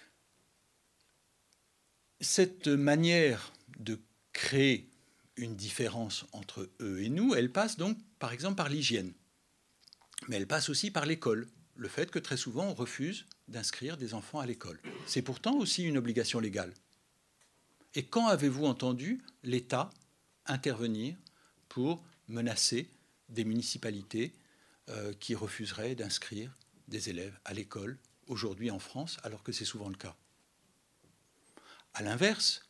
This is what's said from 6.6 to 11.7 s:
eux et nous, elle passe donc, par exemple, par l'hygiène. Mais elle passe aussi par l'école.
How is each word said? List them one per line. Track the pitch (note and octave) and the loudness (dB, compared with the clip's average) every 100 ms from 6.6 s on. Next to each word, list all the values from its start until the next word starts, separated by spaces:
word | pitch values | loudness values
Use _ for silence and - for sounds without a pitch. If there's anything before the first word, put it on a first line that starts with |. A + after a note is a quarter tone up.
| F#2 - | -10 -6
eux | G#2 F#2 | -4 -2
et | G#2+ | 0
nous, | D#3+ B3+ | 4 4
elle | D#3+ B2 | 6 4
passe | F#3+ A3 D#3 | 2 0 0
donc, | F#3+ A3 - - | -2 -2 -6 -8
par | B2 | -6
exemple, | B2 F#3 G3 | -2 -2 0
par | D3 | 0
l'hygiène. | D3+ B2 A2 F#2 - _ _ _ _ _ _ _ - _ - - | 2 2 0 -2 -8 _ _ _ _ _ _ _ -20 _ -12 -4
Mais | G#2 | -4
elle | G2 | 0
passe | D#3 - | 0 0
aussi | C3+ G#3 | 0 0
par | E3 D3 | 0 0
l'école. | D#3+ B2 A2 A#2 - - | 0 2 0 -2 -14 -18